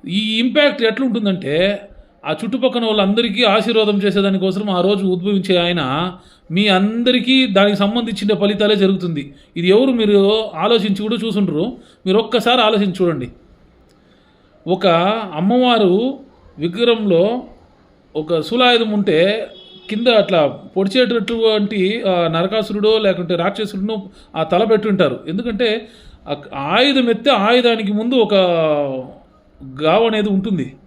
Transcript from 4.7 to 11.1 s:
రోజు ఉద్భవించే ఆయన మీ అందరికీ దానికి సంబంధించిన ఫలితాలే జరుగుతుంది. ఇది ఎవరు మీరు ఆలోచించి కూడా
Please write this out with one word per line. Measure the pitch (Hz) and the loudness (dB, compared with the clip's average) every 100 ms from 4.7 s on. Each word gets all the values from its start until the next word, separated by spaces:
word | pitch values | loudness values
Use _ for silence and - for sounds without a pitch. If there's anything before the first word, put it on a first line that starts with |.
| 180 | 0
రోజు | 190 202 190 | 0 0 0
ఉద్భవించే | 180 190 196 180 180 | -2 -2 -2 0 0
ఆయన | 170 175 131 143 180 180 - _ _ | 0 -2 -2 -2 -4 -8 -20 _ _
మీ | 170 208 | -2 2
అందరికీ | 185 202 226 240 247 247 262 254 | 2 0 0 0 0 2 2 2
దానికి | 190 208 202 | 2 2 2
సంబంధించిన | 202 233 226 202 202 196 | 0 0 -4 -4 -2 0
ఫలితాలే | 202 202 214 214 | 0 0 0 2
జరుగుతుంది. | 190 190 180 156 131 - _ 170 | 2 0 -4 -6 -8 -18 _ -4
ఇది | 175 | 2
ఎవరు | 208 269 | 4 4
మీరు | 240 208 202 196 220 220 160 | 0 2 4 2 0 -4 -4
ఆలోచించి | 202 233 208 196 | 0 0 0 -2
కూడా | 214 | -2